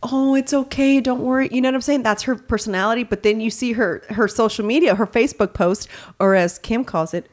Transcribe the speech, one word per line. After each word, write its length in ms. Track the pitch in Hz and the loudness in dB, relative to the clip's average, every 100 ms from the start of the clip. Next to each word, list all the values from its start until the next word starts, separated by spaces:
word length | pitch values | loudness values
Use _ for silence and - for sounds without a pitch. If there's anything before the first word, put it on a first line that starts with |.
Oh, 320 | 247 269 269 | -2 0 2
it's 200 | 269 269 | 2 2
okay. 460 | 285 269 - 277 277 | -2 -2 0 2 4
Don't 220 | 262 247 | 2 -2
worry. 260 | 247 262 262 | 0 0 0
You 100 | 247 | 0
know 80 | 254 | 0
what 60 | |
I'm 60 | 262 | 0
saying? 220 | 247 285 | 0 0
That's 200 | 226 208 | 2 -2
her 120 | - 247 | -2 -4
personality. 640 | - 220 214 185 196 226 | -2 -4 -2 -2 0 0
But 200 | 240 208 | -2 -2
then 180 | 214 220 | 0 0
you 100 | 226 | -2
see 220 | 214 247 | -4 -4
her, 300 | 226 220 165 - | 0 -2 -2 -8
her 180 | - 214 | -2 -2
social 360 | - 226 - | 2 0 0
media, 300 | 208 254 330 | 0 2 4
her 120 | 190 208 | 2 0
Facebook 480 | - 247 - 196 | 2 0 0 -4
post, 340 | - 180 180 - - - - | 0 0 0 -6 -18 -20 -2
or 140 | 196 | 2
as 240 | 190 175 - | 4 2 -2
Kim 260 | - 226 | -4 -4
calls 300 | 254 180 160 | -2 -4 -4
it 140 | 170 - | -6 -10